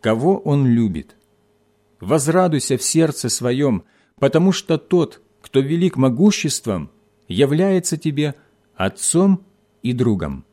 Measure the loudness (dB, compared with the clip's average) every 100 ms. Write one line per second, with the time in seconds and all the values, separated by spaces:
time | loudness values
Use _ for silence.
0 | -2 0 0 0 0 2 4 2 0 -4
1 | -12 _ _ _ _ _ _ _ _ _
2 | -2 -2 2 0 0 -2 -2 -4 0 0
3 | 0 -2 -6 -4 -4 -2 0 -2 -8 _
4 | _ _ 0 2 2 0 -4 -6 0 0
5 | 0 -6 _ _ -2 -2 0 0 0 2
6 | 0 4 2 2 -4 -4 -6 -6 -8 _
7 | _ _ _ 0 2 2 0 0 -2 -4
8 | -4 -4 -6 -6 _ _ _ -6 -6 -4
9 | -2 2 2 2 _ _ _ _ -6 0
10 | 0 0 -4 -10 -14